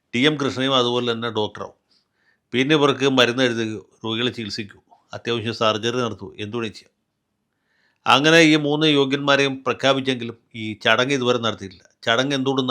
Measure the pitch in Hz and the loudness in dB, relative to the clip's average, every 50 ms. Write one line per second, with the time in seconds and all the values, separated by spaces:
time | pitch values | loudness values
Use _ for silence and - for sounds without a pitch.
0 | _ _ - 120 131 151 156 143 139 131 - 123 131 135 135 131 123 120 120 123 | _ _ -2 0 2 2 2 0 -2 -4 -2 -2 -2 0 0 2 0 0 0 -2
1 | 120 120 117 113 117 117 110 110 104 101 - - 98 - - _ _ _ _ _ | -2 -2 -4 -4 -6 -6 -4 -4 -4 -4 -6 -12 -16 -16 -16 _ _ _ _ _
2 | _ _ _ _ _ _ _ _ _ _ - 120 131 139 156 151 143 143 131 110 | _ _ _ _ _ _ _ _ _ _ -2 -2 0 2 2 2 2 2 2 0
3 | 131 139 135 127 123 117 117 127 131 123 117 113 113 110 110 104 - _ _ _ | 0 0 4 4 4 2 2 0 0 0 0 -2 -4 -6 -8 -10 -14 _ _ _
4 | - 110 113 113 120 123 104 120 113 101 - - 110 101 - - _ _ _ _ | -10 -8 -6 -4 -4 -4 -6 -6 -10 -10 -10 -10 -12 -12 -16 -20 _ _ _ _
5 | _ _ - 104 - 120 117 117 104 117 107 - 117 110 107 107 104 117 117 127 | _ _ -18 -10 -6 -6 -4 -4 -4 -6 -4 0 0 0 0 0 -2 -4 -2 -2
6 | 123 113 104 95 101 95 - - 104 104 107 120 117 107 95 - - _ _ _ | -4 -4 -6 -10 -14 -16 -14 -12 -12 -10 -8 -8 -8 -8 -10 -14 -20 _ _ _
7 | _ _ _ _ _ _ _ _ _ _ _ _ _ _ _ _ _ _ _ _ | _ _ _ _ _ _ _ _ _ _ _ _ _ _ _ _ _ _ _ _
8 | _ 110 117 131 143 156 160 165 165 156 151 156 151 143 147 151 156 156 147 139 | _ 2 2 4 6 6 8 8 8 8 6 4 2 0 0 0 2 2 4 2
9 | 139 131 135 139 143 143 139 139 139 139 135 135 - 123 117 117 - 135 139 135 | 2 2 0 -2 2 2 2 2 2 0 -2 -4 -4 -4 -4 0 0 0 0 2
10 | 135 135 131 120 117 117 110 - _ _ - 117 110 110 104 - - 117 113 117 | 0 -4 -4 -4 -8 -10 -12 -16 _ _ -14 -10 -10 -10 -10 -2 2 4 4 4
11 | 127 131 143 131 123 120 123 123 113 113 104 95 98 95 90 - _ _ _ _ | 4 0 -2 -2 0 0 0 0 -2 -4 -6 -6 -12 -16 -18 -20 _ _ _ _
12 | - 120 113 117 131 143 143 135 131 135 135 135 131 127 | -2 -2 0 0 0 -2 -2 -2 -2 -2 -2 -2 -2 -2